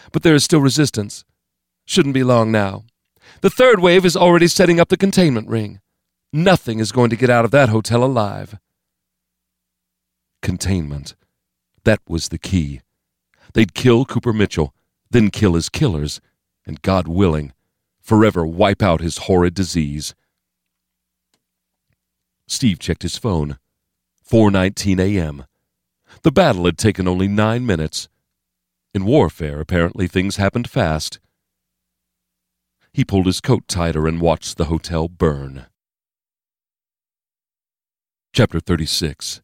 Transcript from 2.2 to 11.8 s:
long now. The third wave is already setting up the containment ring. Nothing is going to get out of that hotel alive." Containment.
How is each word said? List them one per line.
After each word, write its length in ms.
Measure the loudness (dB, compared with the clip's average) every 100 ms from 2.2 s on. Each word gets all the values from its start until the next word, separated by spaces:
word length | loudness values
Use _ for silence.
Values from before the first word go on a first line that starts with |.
long 260 | 2 2 2
now. 340 | 0 0 -6 -18 _ _ _ _ _
The 80 | -2
third 280 | 4 4 6
wave 260 | 4 4 4
is 100 | 4
already 320 | 4 6 4
setting 320 | 4 4 4
up 80 | 2
the 80 | 2
containment 520 | 2 2 2 0 -4
ring. 320 | -6 -6 -12 _ _ _ _ _
Nothing 460 | 0 2 2 0 -4
is 140 | -2
going 180 | 0 0
to 60 | 2
get 140 | 2
out 140 | 2
of 60 | 4
that 180 | 4 4
hotel 340 | 2 0 0
alive." 560 | 0 0 -4 -6 -14 -18 _ _ _ _ _ _ _ _ _ _ _ _ _ _ _ _ _ _
Containment. 760 | -8 -4 -2 -4 -4 -10 -14 -20 _ _ _ _ _ _